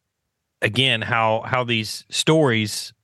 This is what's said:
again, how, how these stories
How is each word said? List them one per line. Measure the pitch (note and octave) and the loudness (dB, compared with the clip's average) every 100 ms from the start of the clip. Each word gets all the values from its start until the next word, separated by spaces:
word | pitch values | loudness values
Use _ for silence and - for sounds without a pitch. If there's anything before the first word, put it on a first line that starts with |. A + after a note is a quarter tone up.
| _ _ _ _ _ _ | _ _ _ _ _ _
again, | A2+ G#2+ C3+ A2+ | -2 2 2 0
how, | G#2+ A#2 A2 A2 A2+ | 0 0 2 0 0
how | B2+ | -2
these | A#2+ A2+ G#2 - - | 0 -2 -4 -8 -8
stories | - - D#3+ C#3+ A2+ G#2+ - - - | -4 2 4 4 2 0 -4 -10 -14